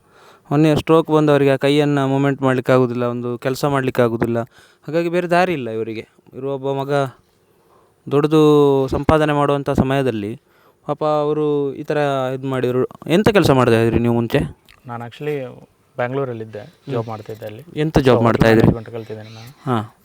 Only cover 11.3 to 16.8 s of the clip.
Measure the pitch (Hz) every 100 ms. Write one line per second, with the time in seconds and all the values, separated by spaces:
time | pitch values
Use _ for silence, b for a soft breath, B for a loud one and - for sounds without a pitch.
11.3 | 151 151 147 139 127 151 151 143 135 131
12.3 | 131 135 131 127 123 - - - 170 220
13.3 | 202 156 135 120 113 117 113 117 117 117
14.3 | - - - _ _ 127 117 117 - 147
15.3 | 143 123 - - _ _ - 123 135 131
16.3 | 117 110 107 135 _